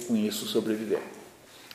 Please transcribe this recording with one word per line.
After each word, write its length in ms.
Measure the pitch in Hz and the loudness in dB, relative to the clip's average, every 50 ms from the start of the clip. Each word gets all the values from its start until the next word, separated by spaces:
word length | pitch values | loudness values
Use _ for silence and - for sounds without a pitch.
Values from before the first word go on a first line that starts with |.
| - | 0
com 80 | - 117 | 2 2
isso 300 | 107 107 104 104 - 110 | 4 4 2 0 -2 -2
sobreviver. 540 | 107 110 113 104 110 107 107 113 104 98 - - - - - - - - - - - - - - - | 0 2 2 2 2 0 0 0 0 0 0 -2 -4 -12 -16 -18 -18 -20 -20 -20 -20 -20 -20 -18 -6